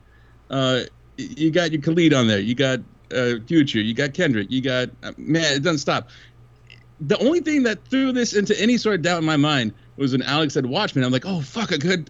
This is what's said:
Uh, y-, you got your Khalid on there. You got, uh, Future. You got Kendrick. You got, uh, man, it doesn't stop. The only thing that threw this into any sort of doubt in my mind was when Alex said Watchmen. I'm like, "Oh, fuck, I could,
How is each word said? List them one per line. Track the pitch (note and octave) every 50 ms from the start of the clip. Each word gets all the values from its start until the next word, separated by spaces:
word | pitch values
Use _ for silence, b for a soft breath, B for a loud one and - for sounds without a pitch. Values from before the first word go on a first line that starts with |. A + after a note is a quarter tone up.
| b b b b b b b b _ _
Uh, | - C3+ C3 C3 C3 B2 - - - - - - - -
y-, | A#2+ - B2+ C#3
you | D#3 D#3+
got | D3+ F3 F3 D#3+
your | D#3 D3+
Khalid | C#3+ E3 E3 E3+ E3+ D#3 D3
on | C3 A#2+ A2+
there. | G#2+ G2
You | G2+ A2 A#2+
got, | B2+ C#3 C3 C3 A#2+ - - - - - - -
uh, | B2+ B2 A#2+ A#2+ A2+ A2+
Future. | - E3 D#3+ C#3+ - - A2+
You | G#2 A2+ A2+
got | A#2+ C#3+ D3 C#3+
Kendrick. | - C#3 C#3 A#2+ G#2+ G2+ -
You | B2+ C3
got, | B2 C3+ B2+ B2+ B2+ - - - -
uh, | G#2 - -
man, | - - D3+ E3 D#3+ D3+ C#3
it | C#3+ C#3+
doesn't | F3+ E3 C#3
stop. | - - D#3 A#2+ A#2 B B B B B B - - _ - _ - - - - - - - -
The | D3+ C#3 G3+ -
only | F#3+ C4 E4+ F4
thing | - D#4 D4+ C#4+ B3+
that | A3+ G#3+ - -
threw | - C4 C4+ C4+ C4
this | B3 B3+ A#3+ - -
into | G#3 G3+ G3 G#3+ -
any | G3 A#3 B3 A3+
sort | - G#3+ G3+
of | F3 C#3+
doubt | E3+ F3 E3+
in | D#3+
my | D#3 D#3 D3
mind | C#3+ D3+ D3 C3+ A#2 G#2+ - b b b b -
was | C#3 C3
when | B2+ B2+ -
Alex | - C#3 D3+ E3 C#3+ -
said | D#3 C3
Watchmen. | A#2+ C3 F#3+ A3 - - C#3 B2+
I'm | B2+
like, | B2+ B2+ - F#3
"Oh, | G3 E3+
fuck, | C3+ - - A#3 G#3+ -
I | F3 D3+
could, | C#3 F3+ F#3+ F3+ D3 -